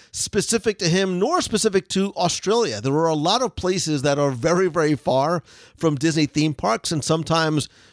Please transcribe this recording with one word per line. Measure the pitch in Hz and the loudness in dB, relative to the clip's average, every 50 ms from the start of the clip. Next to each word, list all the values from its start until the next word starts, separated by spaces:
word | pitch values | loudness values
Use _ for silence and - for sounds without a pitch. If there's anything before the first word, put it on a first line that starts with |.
| - _ - | -20 _ -8
specific | - - - - 202 - - 226 226 - 226 208 - | -8 -8 -2 -2 -2 0 0 -2 0 0 -2 -2 0
to | 185 | 0
him | 160 175 190 196 190 180 180 | 2 2 2 2 0 0 0
nor | 202 285 359 349 | 0 2 0 0
specific | - - 226 202 214 220 190 190 - - | 0 -2 -2 0 0 2 0 0 -2 0
to | - 190 196 202 - | -2 -2 -2 -2 -2
Australia. | - 180 165 - - - 185 220 240 226 147 107 101 | -2 -2 -2 -2 -2 -2 0 2 2 0 0 -2 -4
There | 107 135 139 | -2 0 0
are | 156 165 165 | 2 2 2
a | 160 | 0
lot | 147 151 175 214 254 | 0 0 0 2 0
of | 262 208 - | 0 -2 -4
places | - 180 180 196 170 - 156 151 135 127 | -4 -2 -2 -2 -2 -2 -2 -2 0 0
that | 143 139 | 0 2
are | 147 143 143 | 2 0 0
very, | 131 117 120 156 175 185 190 175 | 0 0 0 2 2 2 2 0
very | 151 175 156 151 147 | 0 0 2 2 0
far | - - 165 127 131 139 160 180 165 - - - - - - _ | 0 0 0 0 2 2 0 0 -2 -4 -8 -18 -20 -20 -20 _
from | - 165 160 147 | -2 0 0 0
Disney | 127 156 165 151 160 151 | 2 0 0 2 0 0
theme | 139 - 151 151 156 147 | 0 0 0 0 0 -2
parks, | - - 202 226 208 - - | -2 -2 -2 -2 -2 -4 -4
and | 175 151 - | -4 -4 0
sometimes | - 160 165 156 - 165 165 160 156 156 147 - - _ - - - | 0 0 0 0 0 0 0 2 2 0 -2 -2 -4 _ -20 -20 -20